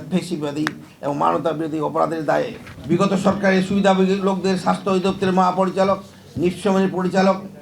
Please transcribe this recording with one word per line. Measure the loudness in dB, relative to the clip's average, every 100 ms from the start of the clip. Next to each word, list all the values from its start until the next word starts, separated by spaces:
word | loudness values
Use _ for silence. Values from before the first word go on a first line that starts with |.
| -2
ফেসিবাদী | -2 -2 -4 -4 -4 -4 -6 -14 -8
এবং | -4 0
মানবতা | 0 0 0
বিরোধী | -2 -4 -4
অপরাধের | -2 0 0 0
দায়ে | 0 0 0 -6 -14 -12 -2
বিগত | 0 2
সরকারের | 2 0 2 2 2
সুবিধাভোগী | 2 2 4 4 2
লোকদের | 2 0 0 0 0
স্বাস্থ্য | 0 -2 0
অধিদপ্তরের | 0 0 0 0
মহাপরিচালক, | 2 2 2 0 2 0 0 -6 -20 -12 -2
নিঃসমনের | -2 0 0 2 2
পরিচালক, | 0 -2 2 2 2 -4 -16